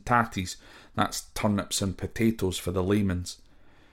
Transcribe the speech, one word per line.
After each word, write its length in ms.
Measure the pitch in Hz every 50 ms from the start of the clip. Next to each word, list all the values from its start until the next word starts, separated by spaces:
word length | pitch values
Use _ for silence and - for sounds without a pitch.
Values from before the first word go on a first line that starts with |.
| -
tatties. 500 | - 123 120 117 117 - 98 92 - - - - - - - - - -
That's 280 | 110 104 - - - - - -
turnips 460 | - - 107 101 101 - - - -
and 160 | 101 98 87 -
potatoes 600 | - 92 - - 113 113 113 - 98 92 87 -
for 140 | - 90
the 100 | 90 95
layman's. 600 | 90 92 104 104 101 95 90 90 87 - - - - - - - - - - - - -